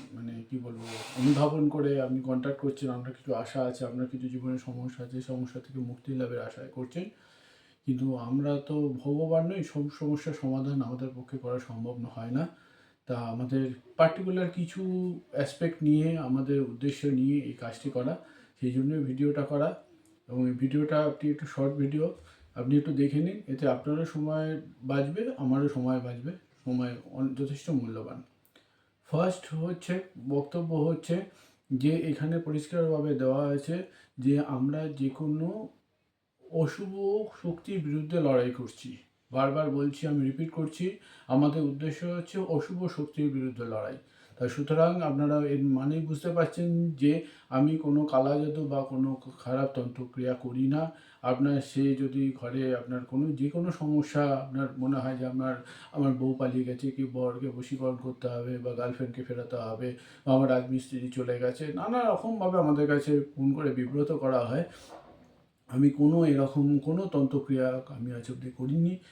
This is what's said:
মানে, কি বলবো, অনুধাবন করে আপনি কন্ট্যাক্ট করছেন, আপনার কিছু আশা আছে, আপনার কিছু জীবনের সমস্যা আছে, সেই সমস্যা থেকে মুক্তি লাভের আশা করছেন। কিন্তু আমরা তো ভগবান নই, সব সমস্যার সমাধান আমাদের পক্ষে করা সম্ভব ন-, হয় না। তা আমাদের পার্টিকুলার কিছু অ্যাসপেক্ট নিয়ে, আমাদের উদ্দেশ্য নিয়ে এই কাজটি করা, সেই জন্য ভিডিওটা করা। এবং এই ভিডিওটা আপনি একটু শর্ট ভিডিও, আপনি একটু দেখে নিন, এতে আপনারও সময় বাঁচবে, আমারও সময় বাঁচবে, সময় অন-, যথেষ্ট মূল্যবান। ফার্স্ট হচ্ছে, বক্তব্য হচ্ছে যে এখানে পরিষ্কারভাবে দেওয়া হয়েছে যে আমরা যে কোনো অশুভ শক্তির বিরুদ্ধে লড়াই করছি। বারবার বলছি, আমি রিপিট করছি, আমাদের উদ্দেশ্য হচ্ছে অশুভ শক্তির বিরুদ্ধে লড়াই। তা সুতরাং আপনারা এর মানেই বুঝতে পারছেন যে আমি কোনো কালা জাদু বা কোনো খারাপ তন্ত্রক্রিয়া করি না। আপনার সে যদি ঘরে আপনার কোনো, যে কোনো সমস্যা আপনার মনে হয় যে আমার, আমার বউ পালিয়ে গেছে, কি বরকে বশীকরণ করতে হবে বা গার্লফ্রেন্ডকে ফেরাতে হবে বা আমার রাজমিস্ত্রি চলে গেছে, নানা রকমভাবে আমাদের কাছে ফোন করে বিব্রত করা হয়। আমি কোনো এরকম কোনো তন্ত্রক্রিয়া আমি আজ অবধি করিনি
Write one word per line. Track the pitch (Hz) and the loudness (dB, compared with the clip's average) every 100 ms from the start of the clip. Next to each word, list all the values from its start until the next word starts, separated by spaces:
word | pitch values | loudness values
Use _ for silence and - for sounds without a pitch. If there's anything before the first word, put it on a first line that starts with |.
| - | -16
মানে, | 117 117 113 113 | -12 -10 -10 -8
কি | 127 | -8
বলবো, | 120 113 113 110 - 127 | -8 -10 -10 -10 -10 2
অনুধাবন | 131 143 151 156 147 | 4 6 6 4 2
করে | 151 139 139 | 4 2 2
আপনি | 127 131 | 2 0
কন্ট্যাক্ট | 127 127 139 139 | 0 0 0 -2
করছেন, | 139 - 135 | -2 -2 -4
আপনার | 123 127 | -4 -8
কিছু | 127 135 | -12 -4
আশা | 117 113 139 | -4 -2 -2
আছে, | 127 123 123 | -2 -2 -6
আপনার | 123 127 | -4 -4
কিছু | 131 127 | -4 -6
জীবনের | 127 127 127 | -4 -4 -4
সমস্যা | 127 123 127 127 | -6 -8 -10 -10
আছে, | 123 | -10
সেই | 127 | -8
সমস্যা | 127 127 127 - | -6 -6 -6 -8
থেকে | - 135 | -12 -8
মুক্তি | 120 120 - | -8 -8 -6
লাভের | 131 120 120 | -4 -2 -4
আশা | 110 - | -8 -12
করছেন। | - 127 127 165 208 - - - - - _ _ - | -14 -10 -8 -8 -8 -12 -20 -20 -20 -20 _ _ -2
কিন্তু | 127 135 123 | 0 0 -2
আমরা | 117 135 143 143 - | -2 0 2 0 -2
তো | 151 143 123 143 | 0 0 -2 -2
ভগবান | 147 160 165 170 | 0 2 2 2
নই, | 190 | -2
সব | 156 147 147 | -4 -4 -4
সমস্যার | - 147 147 160 | -4 -2 0 -2
সমাধান | 147 135 135 135 139 | -4 -2 0 0 -2
আমাদের | 120 127 131 123 | -2 -4 -6 -8
পক্ষে | 127 131 | -10 -8
করা | 123 123 | -4 -6
সম্ভব | 123 113 120 123 | -6 -8 -6 -6
ন-, | 117 | -8
হয় | - 117 | -8 -4
না। | 131 165 - _ _ _ _ - | -2 -2 -6 _ _ _ _ -6
তা | 120 | -4
আমাদের | 117 117 127 135 131 123 - - | -4 -4 0 0 0 -4 -12 4
পার্টিকুলার | 160 185 185 185 175 | 4 6 -2 0 -2
কিছু | 180 170 190 185 185 180 170 - | -2 -6 -4 -4 -2 -2 -6 -8
অ্যাসপেক্ট | 135 139 - 165 165 | -2 -2 0 -2 0
নিয়ে, | 151 151 160 165 | 4 4 4 0
আমাদের | 131 131 135 139 | 0 0 2 2
উদ্দেশ্য | 123 117 139 139 143 | 0 -2 -2 0 0
নিয়ে | 131 135 143 | 4 4 2
এই | 127 | 0
কাজটি | 120 117 113 139 | -8 -10 -8 -4
করা, | 127 127 175 - - - - | -2 -2 -2 -8 -20 -20 -4
সেই | 127 | -2
জন্য | 127 135 156 | 2 2 2
ভিডিওটা | 131 131 147 143 | 0 2 2 2
করা। | 139 143 160 - - - _ _ - | 0 2 0 -2 -14 -20 _ _ -8
এবং | 123 127 | 0 0
এই | |
ভিডিওটা | 123 131 147 151 151 | 2 2 2 2 4
আপনি | 151 - 151 | 2 2 -2
একটু | 147 147 | -2 -4
শর্ট | - 139 147 | -2 0 2
ভিডিও, | 139 151 170 - - - - - | 0 2 0 -2 -18 -20 -18 -6
আপনি | 127 147 | 2 4
একটু | 151 | 4
দেখে | 135 143 147 | 2 2 4
নিন, | 175 208 - | 0 -2 -6
এতে | 135 143 | -2 0
আপনারও | 127 147 151 160 | 0 0 -2 -2
সময় | 160 151 156 156 156 - - | -2 -2 0 -2 -4 -8 -12
বাঁচবে, | 127 139 139 180 240 262 | -2 0 0 -2 -4 -2
আমারও | 131 135 143 | 0 2 2
সময় | 135 127 127 | 0 0 0
বাঁচবে, | 123 120 135 185 _ _ 127 | -2 -8 -8 -10 _ _ -2
সময় | 127 123 117 - | 0 -2 -4 -12
অন-, | 135 135 127 | -4 -4 -2
যথেষ্ট | 139 143 - | -4 -6 -2
মূল্যবান। | 139 113 110 - - - _ _ _ _ _ _ _ | -2 -2 -8 -10 -12 -16 _ _ _ _ _ _ _
ফার্স্ট | - 151 185 180 - | -4 2 2 2 -6
হচ্ছে, | 156 170 170 - 185 - 123 123 | -6 -4 -6 -4 -4 -4 -10 -2
বক্তব্য | 143 143 175 165 160 | -2 0 -4 -2 2
হচ্ছে | 156 156 - 175 208 - - _ - | 2 0 0 -2 -2 -14 -20 _ -4
যে | 131 143 | 2 4
এখানে | 165 160 143 156 170 | 2 0 0 0 0
পরিষ্কারভাবে | 156 151 147 175 160 156 147 131 | 0 -4 -2 0 2 2 2 2
দেওয়া | 131 135 143 | 2 2 2
হয়েছে | 143 156 175 190 - _ - | 0 -2 -6 -6 -14 _ -2
যে | 127 143 | 4 4
আমরা | 147 131 139 151 156 | 2 0 0 0 -4
যে | 139 135 | -2 -2
কোনো | 131 156 151 170 208 220 _ _ _ _ _ _ _ - | -2 -2 0 0 -4 -10 _ _ _ _ _ _ _ -6
অশুভ | 165 147 - 196 196 196 214 214 - | 0 0 0 -8 -2 0 0 -2 -8
শক্তির | 175 170 - 196 | -8 -6 -6 -4
বিরুদ্ধে | 147 151 151 170 | -2 -2 0 0
লড়াই | 143 131 123 | 4 4 2
করছি। | 123 120 - 127 - _ _ _ | -2 -8 -12 -16 -16 _ _ _
বারবার | 127 139 147 151 | 0 2 2 0
বলছি, | 139 143 139 156 | 0 0 -2 -2
আমি | 147 135 | 2 0
রিপিট | 135 160 | 0 -4
করছি, | - 151 - 180 208 - - - | -2 -4 -2 -6 -6 -16 -20 0
আমাদের | 131 147 156 | 4 4 4
উদ্দেশ্য | 143 139 156 143 175 | -2 -2 -4 -4 -4
হচ্ছে | 175 170 190 | -6 -6 -6
অশুভ | 185 156 - 180 180 | 0 0 -2 -4 -4
শক্তির | - 147 - 147 | -4 -6 -2 -2
বিরুদ্ধে | 135 131 117 | 0 -4 -6
লড়াই। | 117 110 104 - - _ - - | -6 -4 -6 -8 -16 _ -20 -4
তা | 123 | -4
সুতরাং | - 143 156 165 180 | -2 0 4 6 4
আপনারা | 156 139 147 147 147 | 0 2 2 2 2
এর | 143 | 2
মানেই | 139 131 139 160 | 2 2 2 0
বুঝতে | 156 151 175 | -2 -2 -2
পারছেন | 170 160 - 170 170 170 | 2 2 2 0 2 0
যে | 143 143 160 - - - | 2 4 4 0 -16 -4
আমি | 131 151 156 | 4 4 4
কোনো | 151 147 151 | 2 2 4
কালা | 131 135 147 | 4 4 2
জাদু | 151 151 143 | 0 -2 -2
বা | 139 | -2
কোনো | 131 131 135 131 131 - | -2 0 0 -2 -8 -14
খারাপ | 123 131 139 | -2 0 0
তন্ত্রক্রিয়া | 127 123 127 123 135 127 | -2 -6 -6 -10 -4 -2
করি | 127 127 127 135 | -2 -4 0 2
না। | 147 165 - - - | 2 0 -6 -20 -6
আপনার | 123 127 143 139 | 0 2 4 2
সে | - 135 139 131 | 0 0 2 2
যদি | 135 135 135 131 | 0 0 0 -2
ঘরে | 120 131 131 123 | -6 -2 0 0
আপনার | 120 127 127 | -2 -6 -2
কোনো, | 131 156 | 0 0
যে | 131 143 | 0 0
কোনো | 170 175 | 0 -2
সমস্যা | 165 151 151 147 147 143 | -2 2 2 2 2 2
আপনার | 135 135 131 135 135 | 2 -2 -4 -4 -2
মনে | 131 135 | 0 0
হয় | 131 127 | 0 -4
যে | 127 | -4
আমার, | 127 131 123 - - - | -2 -2 -4 -8 -20 -12
আমার | 143 139 | 0 2
বউ | 127 131 | 2 0
পালিয়ে | 131 131 123 | 0 0 0
গেছে, | 127 123 139 | -2 -2 -6
কি | 131 | -4
বরকে | 131 123 123 120 131 | -4 -2 -2 -2 -6
বশীকরণ | 120 123 131 131 123 | -8 -8 -4 -2 -2
করতে | 131 123 123 | -6 -6 -6
হবে | 120 120 123 | -4 -6 -4
বা | 123 | -6
গার্লফ্রেন্ডকে | 120 123 123 127 123 | -4 -4 -4 -6 -6
ফেরাতে | 123 123 117 120 | -8 -8 -6 -6
হবে | 113 110 127 123 - - 139 | -6 -6 -6 -8 -14 -10 4
বা | |
আমার | 131 131 | 6 6
রাজমিস্ত্রি | 127 127 131 - 127 127 | 4 2 -4 -4 -8 -6
চলে | 127 123 120 | -4 -2 0
গেছে, | 123 127 151 | 0 -2 -6
নানা | 139 208 247 | -4 -2 0
রকমভাবে | 233 190 226 220 185 180 | 2 2 0 0 2 4
আমাদের | 151 147 147 | 4 4 4
কাছে | 143 147 147 143 - | 2 4 2 2 0
ফোন | 135 | 2
করে | 147 147 | 2 0
বিব্রত | 123 123 143 147 | 0 -2 0 0
করা | 151 131 127 | 2 2 2
হয়। | 117 139 175 - - - - - - _ _ _ - | 2 -2 -4 -8 -20 -20 -20 -20 -20 _ _ _ -6
আমি | 127 143 | 4 4
কোনো | 143 147 165 160 | 6 6 8 6
এরকম | 139 135 151 139 143 | 6 4 4 4 4
কোনো | 147 170 196 | 2 0 0
তন্ত্রক্রিয়া | 143 135 139 - 131 127 127 131 | 2 2 2 0 2 2 0 -6
আমি | 135 120 | -8 -8
আজ | 120 117 | -8 -8
অবধি | 123 127 | -10 -10
করিনি | 127 127 156 170 185 - | -6 0 2 2 0 -10